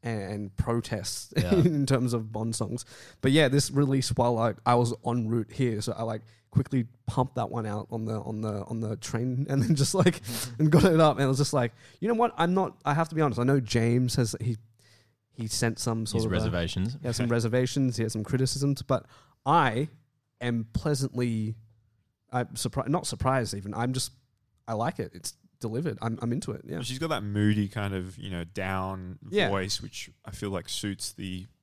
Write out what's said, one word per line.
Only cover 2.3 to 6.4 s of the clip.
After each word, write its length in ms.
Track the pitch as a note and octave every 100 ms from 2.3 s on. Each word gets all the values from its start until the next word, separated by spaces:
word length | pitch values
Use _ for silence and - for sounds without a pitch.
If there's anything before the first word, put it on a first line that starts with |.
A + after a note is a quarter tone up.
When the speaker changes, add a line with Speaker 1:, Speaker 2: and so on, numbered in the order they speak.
Speaker 1:
Bond 220 | G#2+ A2+ A2+
songs. 280 | A2 B2 - - - -
But 120 | -
yeah, 160 | C#3+ C#3+
this 220 | C#3 -
released 460 | C#3 C#3+ C3+ B2+ -
while, 180 | A#2+
like, 220 | A#2 A2+ G#2 -
I 80 |
was 200 | A#2+ A#2+ A#2 -
en 220 | A#2+ A2
route 240 | A#2 G#2+
here, 280 | - B2+ G#2+
so 120 | G#2+ A2
I, 60 |
like, 200 | A2+ A2 - -